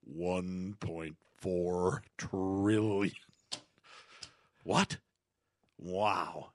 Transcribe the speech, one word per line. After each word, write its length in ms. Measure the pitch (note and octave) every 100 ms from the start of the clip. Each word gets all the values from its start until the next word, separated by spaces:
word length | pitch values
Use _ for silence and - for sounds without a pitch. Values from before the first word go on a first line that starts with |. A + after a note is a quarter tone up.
One 720 | B1 D2+ F2 F#2 F2+ F#2 F#2 G2+
point 360 | F2+ E2 D#2+ D#2 _ _
four 640 | F#2+ F2+ F2 F2+ F2+ C3 - -
trillion. 960 | - G2 F#2+ G2 G2+ G#2+ G#2+ G2 G2+ - - _ _ - - _ - - - - - _ _ _
What? 340 | - - G3 - _ _ _ _ _ _ _ _
Wow. 760 | F2 F#2 G#2 F#2 D#2+ E2 -